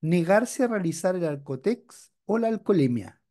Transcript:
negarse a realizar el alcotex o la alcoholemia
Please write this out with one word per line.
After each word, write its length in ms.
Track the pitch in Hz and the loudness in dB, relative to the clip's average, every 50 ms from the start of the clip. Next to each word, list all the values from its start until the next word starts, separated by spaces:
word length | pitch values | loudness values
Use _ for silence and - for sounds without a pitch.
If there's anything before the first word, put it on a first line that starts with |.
negarse 600 | - 156 170 180 165 165 196 214 240 247 - - 269 | 0 0 0 2 2 4 4 2 2 0 -2 -2 -2
a 60 | 233 | -2
realizar 480 | 233 208 190 165 160 - - 185 185 | -2 -2 -2 -2 -4 -2 -2 -2 -2
el 80 | 185 170 | 0 -2
alcotex 880 | 160 147 143 139 - 135 123 - 196 240 240 - _ - - - _ _ _ _ | -4 -4 -6 -8 -10 -10 -4 -2 -2 -2 -2 -6 _ -20 -20 -20 _ _ _ _
o 120 | - 202 226 | -2 -2 0
la 80 | 226 | 0
alcoholemia 760 | 226 226 214 - - 208 180 139 131 123 117 98 - - _ _ _ | 0 -2 -4 0 2 4 4 4 2 2 -2 -6 -8 -18 _ _ _